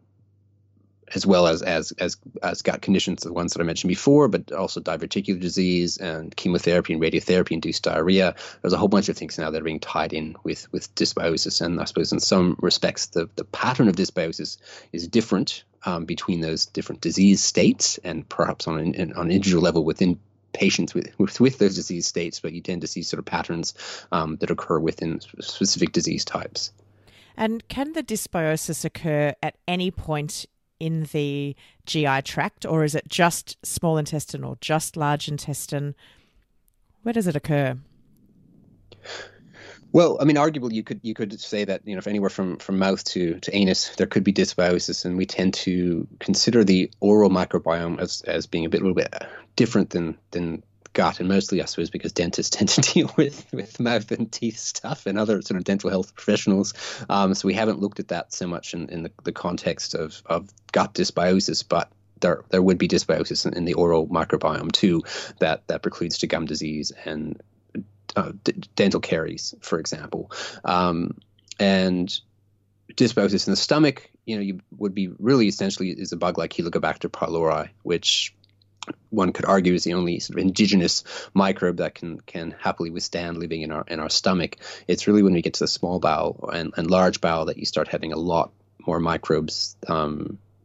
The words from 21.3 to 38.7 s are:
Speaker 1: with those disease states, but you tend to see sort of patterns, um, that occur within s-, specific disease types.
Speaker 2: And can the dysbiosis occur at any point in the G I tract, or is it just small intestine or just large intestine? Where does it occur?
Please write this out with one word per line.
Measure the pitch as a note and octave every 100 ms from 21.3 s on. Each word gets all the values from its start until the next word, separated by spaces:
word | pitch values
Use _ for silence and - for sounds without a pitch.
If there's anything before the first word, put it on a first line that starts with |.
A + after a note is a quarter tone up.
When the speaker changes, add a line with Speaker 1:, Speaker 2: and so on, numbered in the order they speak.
| -
Speaker 1:
with | B2+ -
those | G2+
disease | F#2 - E2+ -
states, | F2 E2 -
but | E2
you | E2+
tend | F2 F2
to | D#2+
see | F2
sort | E2 -
of |
patterns, | - E2+ - E2+ - - - - -
um, | E2+ D#2+ D#2
that | E2
occur | E2+ - E2
within | D#2+ - E2 -
s-, | - -
specific | - - F#2+ F2 F2+
disease | - E2 - -
types. | F#2 - - - - _ _ _ - _
Speaker 2:
And | - A3 A3+ -
can | B3+ C#4+
the | D#4+
dysbiosis | B3+ A3 - F3+ D#3 D#3 - D#3
occur | D#3+ - E3 D3 D3 -
at | D#3 - -
any | F3+ F#3
point | - - D3+ D3+ - - _ _ -
in | D#3+ D#3+ D3+
the | D3+ C#3+ C#3+ C#3+ - - _ -
G | D#3+ C#3+
I | C3+
tract, | - D#3 F#3 -
or | - D#3+
is | D3+
it | C#3+ -
just | - E3+ - - - -
small | - E3+ D#3
intestine | D3 D3+ - C#3
or | C3 B2+
just | - D#3 - E3
large | D3 D3 -
intestine? | D3 - C#3+ - C#3+ C#3+ - _ _ _ _ _ _ _ _ _ _
Where | A3+
does | A3+ F3+
it |
occur? | D3 - D3 C3+ C3 - _ _ _ _ _ _ _ -